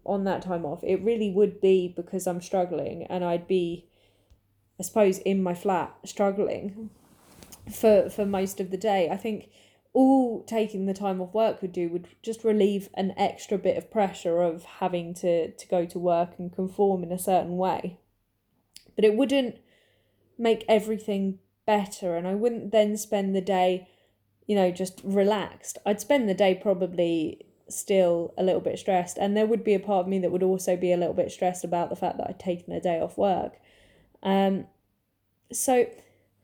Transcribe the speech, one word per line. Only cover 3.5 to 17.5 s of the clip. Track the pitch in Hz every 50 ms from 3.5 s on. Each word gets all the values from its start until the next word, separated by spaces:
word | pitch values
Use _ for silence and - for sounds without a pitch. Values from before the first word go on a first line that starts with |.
| 190 185 175 170 170 175 - _ _ _ _ _ _ _ _ _ _ _ _ _ _ _ _ _ _ -
I | 180
suppose, | - - 226 208 190 190 190
in | - 190 196 196
my | 185 180 175
flat | 175 - 202 185 170 147 - - _ -
struggling | 202 - - 202 196 196 208 185 - - 90 85 202 190 220 226 208 - _ _ _ _ _ _ - - - - - - - - -
for, | 202 - - 220 214 190 - -
for | - - 208
most | 196 196 190 190 190 - -
of | 190 180
the | 190
day. | 185 220 220 196 196 170 151
I | 180
think | 196 - 226 214 196 - - _ _ _ _ _ _ _ _ -
all | 254 269 262 269 269 254 240 226 - -
taking | - 226 226 220 214 214 190 190
the | 196 190
time | 196 202 196 190 185
off | 185 180 185
work | 214 226 214 - -
would | - 180
do | 180 180 175 170
would | 170 175 175 - _ _
just | - 226 220 - -
relieve | 220 214 214 196 202 202 196 196 - -
an | - 196 190 -
extra | - 202 - - - - - 214
bit | 185 - 190 165
of | 170 170 -
pressure | - 220 196 185 180 - - 180 165 170
of | 180 170 160 175 -
having | - - - 190 180 180 175 170 170 180
to, | - - 175 170 170 160 -
to | - - -
go | - 190 180 170
to | 170 -
work | 180 175 180 170 170 175 175 -
and | - 180 175 -
conform | - 190 185 185 - 202 196 190 180
in | 175 170 180
a |
certain | 180 - 202 185 175 - 170